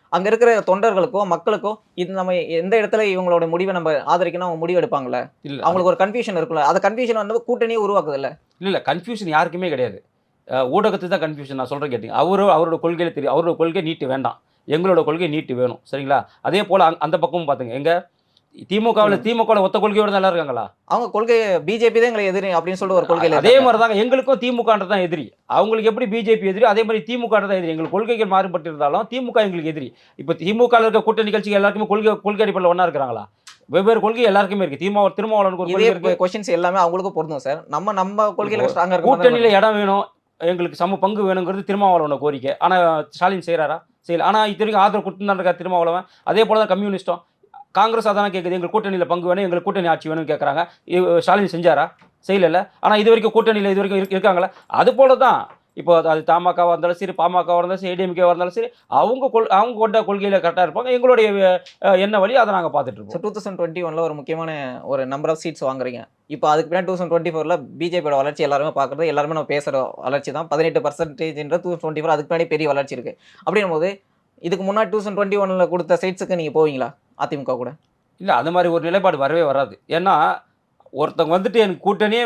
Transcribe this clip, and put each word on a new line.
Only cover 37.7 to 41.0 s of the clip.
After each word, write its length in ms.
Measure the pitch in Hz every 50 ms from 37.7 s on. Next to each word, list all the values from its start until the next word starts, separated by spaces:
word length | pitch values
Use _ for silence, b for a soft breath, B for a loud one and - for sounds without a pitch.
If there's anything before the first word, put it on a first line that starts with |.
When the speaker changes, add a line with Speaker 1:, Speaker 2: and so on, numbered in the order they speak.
| 147 156 190 214
Speaker 1:
நம்ம 360 | 202 190 185 196 202 214 214 208
கொள்கையில 240 | 180 190 208 202
Speaker 2:
இப்போ 200 | 214 - - - -
Speaker 1:
ஸ்ட்ராங்கா 180 | 175 175 185
இருக்கோம் 280 | 185 175 165 240 277 -
தானே 160 | 254 247 240
Speaker 2:
கூட்டணியில 60 | 240
Speaker 1:
சொல்றீங்க? 140 | 233 226 202
Speaker 2:
இடம் 180 | 196 208 220 214
வேணும், 300 | 208 208 196 196 202 - - _ _ _ _ _
எங்களுக்கு 400 | - 165 170 180 175 180 165 143
சம 200 | - 170 190 196
பங்கு 380 | -